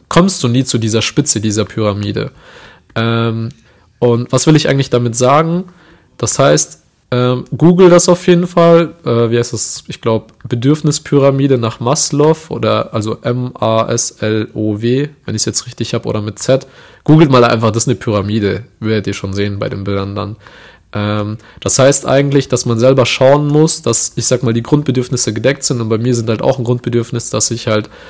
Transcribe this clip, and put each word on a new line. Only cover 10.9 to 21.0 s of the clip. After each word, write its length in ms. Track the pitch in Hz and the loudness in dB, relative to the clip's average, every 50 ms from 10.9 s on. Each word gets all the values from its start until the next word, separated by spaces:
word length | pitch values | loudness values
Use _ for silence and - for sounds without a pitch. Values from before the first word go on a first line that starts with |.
| 143 - - - - 143 135 139 135 135 139 139 135 | -2 -2 -4 0 2 2 4 4 2 2 2 2 0
nach 220 | 123 113 113 - - | 0 0 -2 -4 -4
Maslow 580 | 113 120 147 156 - - 147 143 147 156 160 - - - | -2 -2 0 0 -2 -2 0 2 2 2 2 0 -4 -10
oder, 460 | - 117 110 110 110 110 - - - | -8 -4 -2 0 0 0 -2 -4 -4
also 240 | 113 107 110 113 - - | -6 -4 -4 -6 -6 -4
M 300 | 127 123 127 123 123 - | -4 -4 -4 -4 -8 -6
A 320 | - - 113 113 113 113 - | -4 -2 0 0 0 0 0
S 220 | 117 117 - - - - | -2 -4 -4 -6 -6 -6
L 300 | 113 110 110 110 107 - - | -4 -2 -2 -2 -4 -4 -6
O 280 | 110 107 107 104 104 113 | -4 -4 -4 -4 -2 -2
W, 260 | 120 123 135 147 147 147 _ _ | -2 -2 -2 -2 -6 -8 _ _
wenn 100 | - 107 | -8 -6
ich's 80 | 107 - | -4 -4
jetzt 220 | - 113 - - | -4 -4 -6 -8
richtig 280 | 123 - - 117 - - | -10 -10 -10 -8 -6 -6
hab, 120 | 113 - | -6 -4
oder 140 | 113 110 107 | -4 -6 -6
mit 200 | 104 107 101 - | -6 -8 -10 -6
Z. 260 | - - 135 135 - - - - - - - _ - | 0 0 0 0 0 -6 -20 -20 -20 -20 -20 _ 2
Googelt 260 | - 151 156 170 139 | 4 6 6 6 6
mal 140 | 131 123 120 | 6 6 4
einfach, 260 | 117 117 113 113 110 | 4 2 2 0 0
das 140 | 104 113 - | 0 0 0
ist 40 | - | -2
eine 80 | 120 | -2
Pyramide. 680 | - - 120 107 104 95 101 107 113 101 98 98 98 120 - _ - | -2 -2 -2 -2 -2 -2 -2 -2 -2 -2 -2 -4 -4 -8 -12 _ -8
Werdet 260 | 110 107 110 107 98 | -4 -2 -2 -2 -2
ihr 80 | 101 101 | -4 -6
schon 200 | - - 98 95 | -8 -8 -8 -4
sehen 260 | 101 101 104 101 98 | -4 -4 -4 -4 -6
bei 80 | 104 104 | -6 -8
den 160 | 101 101 98 | -8 -6 -6
Bildern 320 | 101 98 98 98 101 101 | -4 -4 -4 -4 -6 -6
dann. 200 | 101 98 98 113 - - - - - - - - _ _ _ - | -8 -8 -8 -10 -14 -18 -20 -20 -20 -20 -20 -20 _ _ _ -8
Ähm, 440 | 107 | -4